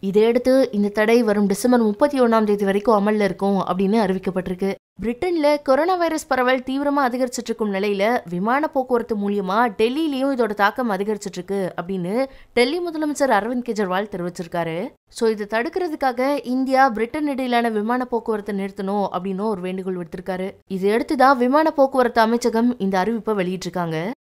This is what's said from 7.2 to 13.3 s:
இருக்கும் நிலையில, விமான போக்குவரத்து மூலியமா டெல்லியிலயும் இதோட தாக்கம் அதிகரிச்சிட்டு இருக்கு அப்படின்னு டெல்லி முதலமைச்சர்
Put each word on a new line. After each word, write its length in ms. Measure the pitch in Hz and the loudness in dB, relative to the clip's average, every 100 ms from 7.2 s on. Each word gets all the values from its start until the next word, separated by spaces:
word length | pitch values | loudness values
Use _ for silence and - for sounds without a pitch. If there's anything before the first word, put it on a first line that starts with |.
| 254 247 | -4 -4
இருக்கும் 300 | 233 226 214 | -6 -4 -2
நிலையில, 460 | 190 208 202 202 247 - | -2 -2 0 0 0 -2
விமான 400 | 175 202 262 302 | -4 0 0 0
போக்குவரத்து 480 | 285 254 240 233 214 | -4 0 -2 -2 -4
மூலியமா 520 | 202 202 190 196 247 190 | -2 -2 -2 0 0 2
டெல்லியிலயும் 540 | 220 262 320 269 277 | 0 0 -2 0 -2
இதோட 200 | 262 226 | 0 -2
தாக்கம் 360 | 208 202 220 240 | 2 0 2 -2
அதிகரிச்சிட்டு 460 | 190 202 208 202 180 | -2 -2 -4 -6 -10
இருக்கு 360 | 175 196 185 - | -6 -4 -4 -6
அப்படின்னு 440 | 170 190 175 214 269 - - | -6 -6 -4 -2 -4 -6 -6
டெல்லி 260 | - 247 339 | 0 0 0
முதலமைச்சர் 540 | 349 320 302 285 277 | -4 -4 -4 0 2